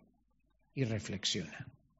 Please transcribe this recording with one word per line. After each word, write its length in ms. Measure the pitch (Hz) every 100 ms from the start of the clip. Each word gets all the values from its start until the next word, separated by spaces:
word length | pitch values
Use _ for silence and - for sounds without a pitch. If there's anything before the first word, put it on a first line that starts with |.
| - _ _ _ _ _ _
y 100 | -
reflexiona. 840 | 120 110 - - - 107 78 - - - _ _